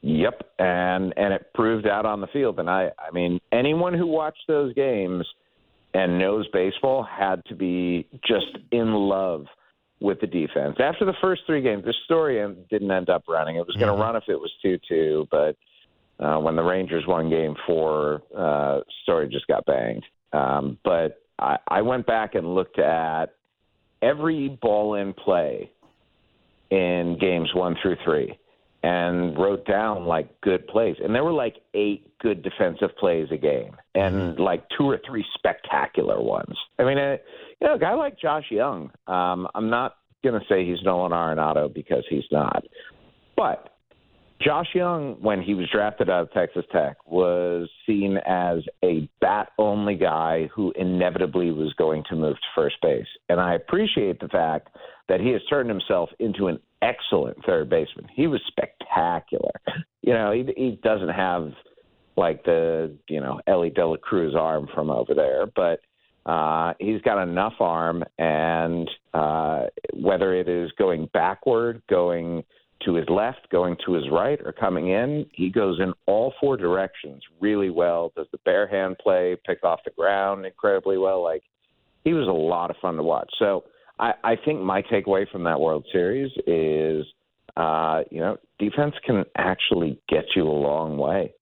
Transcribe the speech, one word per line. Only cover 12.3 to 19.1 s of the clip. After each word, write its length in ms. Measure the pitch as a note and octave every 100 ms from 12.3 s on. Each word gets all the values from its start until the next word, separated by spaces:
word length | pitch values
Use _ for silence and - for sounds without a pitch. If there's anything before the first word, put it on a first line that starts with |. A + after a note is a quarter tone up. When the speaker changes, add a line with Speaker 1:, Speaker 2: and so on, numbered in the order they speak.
| A#2+
Speaker 1:
en-, 240 | G#2 F2+ F2+
didn't 220 | G#2+ G2
end 180 | F#2+ F2+
up 140 | F2+ -
running. 260 | E2 D#2 E2
It 100 | F2
was 120 | G2
gonna 160 | A2+
Speaker 2:
Mm-hmm. 80 | G2+
Speaker 1:
run 140 | A2 A2+
if 60 | -
it 80 | E2
was 160 | D#2+ -
two 160 | G2+ F2+ -
two, 380 | E2 D#2 D#2 D2+
but, 240 | D#2 D2+ D2 _ _ _ _ _ _
uh, 180 | D2+ D#2
when 180 | D#2 D#2+
the 60 |
Rangers 420 | E2+ F#2 F#2 E2 D2+
won 220 | F2 D#2+
game 260 | D#2+ D#2 D2+ -
four, 560 | E2 D#2+ D2+ D2+ D2+ - -
uh, 440 | E2+ D2 C#2+ C#2 - -
story 260 | -